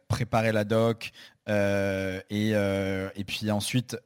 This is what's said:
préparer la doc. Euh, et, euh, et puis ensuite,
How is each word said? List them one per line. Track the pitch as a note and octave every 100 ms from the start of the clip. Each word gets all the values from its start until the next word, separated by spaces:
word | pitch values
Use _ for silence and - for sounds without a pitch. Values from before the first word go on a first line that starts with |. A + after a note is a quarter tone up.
| -
préparer | - A2+ A#2 A2+
la | A2 G#2
doc. | A2+ A2+ A2+ - - - _ -
Euh, | G#2 G2+ G2+ G2 F#2+ F#2+ F#2 -
et, | G#2 G#2+
euh, | G#2+ G2+ G2 F#2+ F#2+ F#2+ G2+
et |
puis | G2 - G#2+
ensuite, | G#2 - B2+ B2 A2+